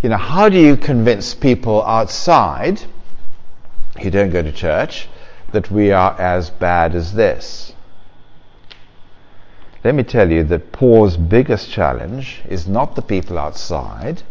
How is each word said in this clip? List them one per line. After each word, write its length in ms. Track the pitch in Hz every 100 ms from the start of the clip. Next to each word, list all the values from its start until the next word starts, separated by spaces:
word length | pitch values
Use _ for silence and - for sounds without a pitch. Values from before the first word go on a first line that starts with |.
you 60 | 120
know, 80 | 104
how 320 | - 175 214
do 100 | 185
you 180 | 151 139
convince 580 | - 127 110 104 101
people 480 | - 135 120 120 107
outside 1000 | - 113 110 - - 156 95 69 131 202 - - - - - - - - - - - -
who 100 | 98
don't 200 | 98 98
go 120 | 87
to 100 | 78
church 560 | 71 80 80 147 - - - - - -
that 200 | 107 101
we 200 | 101 101
are 300 | 95 92 87
as 300 | 90 90 82
bad 440 | - 87 87 82
as 200 | 85 82
this? 580 | 104 101 - - - - - - - - - - - - - - - - - - - - - - - - -
Let 120 | 110 143
me 80 |
tell 260 | 120 120 92
you 140 | 82
that 260 | 78 82 -
Paul's 460 | - 127 113 104 82
biggest 520 | 82 110 131 107 -
challenge 720 | - 78 64 67 127 131 - -
is 200 | 92 87
not 260 | 107 147
the 80 | -
people 340 | - 98 - 87
outside. 840 | 76 - - 78 55 52 101 170 -